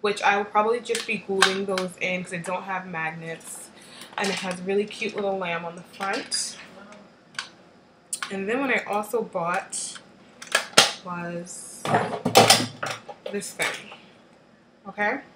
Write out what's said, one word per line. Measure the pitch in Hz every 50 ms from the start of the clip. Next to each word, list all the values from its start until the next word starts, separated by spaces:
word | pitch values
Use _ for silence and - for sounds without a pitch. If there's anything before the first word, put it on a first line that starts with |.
which | 202 208 196 -
I | - 202 202
will | 208 208
probably | 208 - 208 214 226 233 247
just | 226 - 233 226 -
be | - 214
gluing | 185 - - 196 190 190 190 190 190 196
those | 196 190 185 185 180 - -
in | - 185 180 180
'cause | 180 -
they | 190
don't | 170 170 190 180 190 190
have | 190 - 185 185
magnets. | 190 175 160 160 160 165 165 165 165 160 - - - - - - - - - - - - - - - -
And | - 202
it | 196 185
has | 180 196 185 175 180
really | 180 190 196 202 208
cute | 208 - - 226 202 -
little | 208 202 196 190 190
lamb | 185 170 170 170 175
on | 170 175
the | 180
front. | 170 - - - 196 196 208 269 - - - - - - - - - - - - - - - - - - - - - - - - - - - - - - - - - - - - - - - - - -
And | 196 196 190
then | 202 233 269
what | 277 254
I | 233 202 -
also | - 202 208 208 - - 233 214
bought | - - - 165 170 180 196 - - - - - - - - - - - - - - - - - - - - - - - - - - - - -
was | 180 175 175 175 170 175 170 175 - - - - - - - - - 226 - - - - - - - - - - - - - - - - - - - - - - - - - - -
this | 202 202 - - -
thing, | - - - - - - - - - - - - - - - - - - - - - - - - - _
okay? | 202 190 208 208 208 254 277 - - -